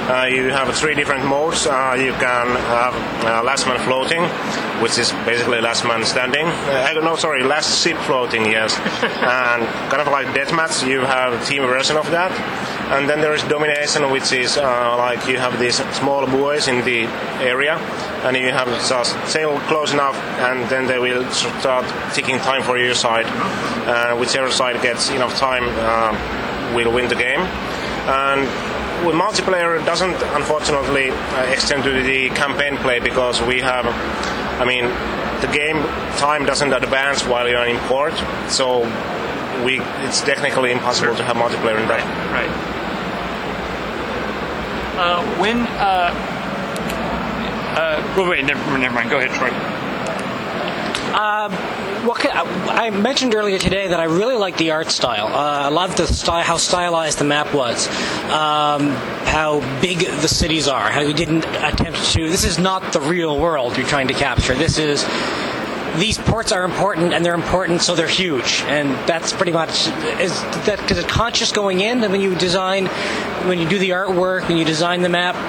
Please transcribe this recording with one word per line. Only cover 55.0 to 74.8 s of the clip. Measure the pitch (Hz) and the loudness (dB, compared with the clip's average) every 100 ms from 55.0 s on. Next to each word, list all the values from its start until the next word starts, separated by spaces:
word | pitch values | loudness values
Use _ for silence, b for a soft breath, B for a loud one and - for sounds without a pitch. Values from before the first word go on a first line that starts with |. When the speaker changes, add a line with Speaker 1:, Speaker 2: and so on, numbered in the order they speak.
| 135 110 107 | 0 0 0
Speaker 3:
Uh, | 127 147 147 139 | 0 0 0 2
I | |
loved | 156 185 175 | 2 0 0
the | 160 | 0
sty-, | - - 170 | 0 0 0
how | 160 170 | 2 0
stylized | - 180 175 165 156 143 | 2 2 2 0 0 0
the | 147 | 2
map | 147 147 | 2 2
was, | 147 123 110 - B B B B | 0 0 0 -2 B B B B
um, | 151 156 151 147 147 143 127 - - - | 0 2 2 2 2 0 0 -6 -4 -2
how | 151 156 151 131 135 | 0 2 0 -2 -2
big | 180 180 | 0 0
the | 180 - 156 | 0 0 0
cities | - 175 160 139 | 2 2 2 2
are, | 127 104 | 2 2
how | 123 | 2
you | 147 | 0
didn't | 151 165 160 160 | 0 0 0 0
attempt | - 156 - 175 156 - | -2 -2 0 -2 -2 0
to. | 165 160 | 0 0
This | 175 | 0
is | 214 170 | 0 2
not | 185 190 185 | 2 0 0
the | 175 | -2
real | 143 180 165 143 | 0 0 2 2
world | 165 156 123 123 | 2 2 0 -2
you're | 120 | 0
trying | 147 131 | 0 0
to | |
capture. | 135 139 120 117 | 0 2 2 2
This | 127 156 - | 2 2 2
is, | 156 143 - B B B B B B - - 147 | 2 0 0 B B B B B B -6 -4 0
these | 214 - | 0 0
ports | - 220 - | 0 0 2
are | 196 | 0
important, | 180 127 190 175 175 | 0 2 0 2 2
and | 160 | 2
they're | 175 170 | 2 0
important, | 131 180 180 170 | 2 0 2 2
so | - | 2
they're | 175 160 | 2 2
huge. | - 185 135 - - - | 2 2 0 0 -2 0
And | 143 143 123 113 | 0 0 -2 0
that's | 165 - | 0 0
pretty | - 190 | -2 0
much, | 165 160 - 165 156 156 220 | 0 0 -2 -2 -2 -4 -2
is | 185 151 - - - | -2 -2 -4 -2 -2
that, | 202 - | -2 0
is | 185 | -2
it | 170 | 0
conscious | - 226 233 233 | 0 0 0 0
going | - 202 185 | 0 0 2
in? | 208 247 | 2 2
And | 214 | 2
when | 196 | 2
you | 196 | 2
design, | 175 180 175 185 196 185 B B B B - 180 | 2 0 0 0 0 0 B B B B -2 0
when | 180 | 0
you | 165 | 2
do | 196 | 2
the | 185 | 2
artwork, | 180 196 185 185 185 165 | 0 0 2 2 0 0
when | 170 | 2
you | 160 | 2
design | 156 | 2